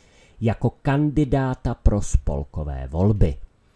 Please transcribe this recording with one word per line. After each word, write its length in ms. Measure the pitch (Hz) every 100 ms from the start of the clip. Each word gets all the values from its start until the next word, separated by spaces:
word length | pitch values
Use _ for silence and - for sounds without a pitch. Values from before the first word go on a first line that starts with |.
| _ _ _ -
jako 300 | 113 104 123
kandidáta 1040 | - - 139 151 143 139 135 131 127 131
pro 280 | 120 - 104
spolkové 840 | - - - 71 71 - 71 65 65
volby. 460 | 78 98 104 87 71 - _ _